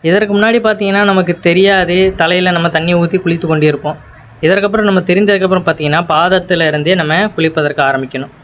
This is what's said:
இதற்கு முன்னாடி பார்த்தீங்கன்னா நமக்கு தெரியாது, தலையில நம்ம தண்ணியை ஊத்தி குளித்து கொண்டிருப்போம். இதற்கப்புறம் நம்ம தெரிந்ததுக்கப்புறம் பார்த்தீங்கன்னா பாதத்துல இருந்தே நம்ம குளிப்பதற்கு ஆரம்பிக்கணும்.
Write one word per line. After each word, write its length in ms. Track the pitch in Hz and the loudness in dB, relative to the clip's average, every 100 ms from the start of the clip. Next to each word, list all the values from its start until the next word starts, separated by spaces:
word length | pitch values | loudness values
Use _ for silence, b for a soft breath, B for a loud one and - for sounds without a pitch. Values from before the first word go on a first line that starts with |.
இதற்கு 300 | 160 190 208 | 2 0 2
முன்னாடி 240 | 202 220 233 | 0 2 2
பார்த்தீங்கன்னா 440 | 226 208 202 196 | 0 0 0 0
நமக்கு 300 | 202 190 175 170 | 2 2 0 -2
தெரியாது, 560 | 170 170 196 190 175 180 190 185 | 0 2 4 2 0 2 0 2
தலையில 360 | 165 180 180 | 0 2 0
நம்ம 160 | 175 165 | 0 0
தண்ணியை 300 | 160 165 175 | -2 0 0
ஊத்தி 200 | 170 185 | 0 -2
குளித்து 280 | 180 165 160 | -2 -4 -2
கொண்டிருப்போம். 520 | 156 151 147 151 151 - - - - | 0 0 0 -6 -10 -16 -20 -20 -4
இதற்கப்புறம் 480 | 160 196 202 208 208 | 0 0 0 0 0
நம்ம 120 | 190 | 0
தெரிந்ததுக்கப்புறம் 680 | 185 180 208 196 185 185 170 | 0 0 2 2 0 0 -2
பார்த்தீங்கன்னா 360 | 160 151 151 175 | -2 -2 -2 0
பாதத்துல 580 | 156 175 185 175 175 160 | 0 2 0 0 -2 0
இருந்தே 280 | 151 151 | 0 0
நம்ம 200 | 185 156 160 208 | 0 0 -2 -2
குளிப்பதற்கு 560 | 208 160 160 147 147 | -2 -2 0 -2 0
ஆரம்பிக்கணும். 500 | 135 135 131 131 143 - | 0 0 -4 -8 -12 -14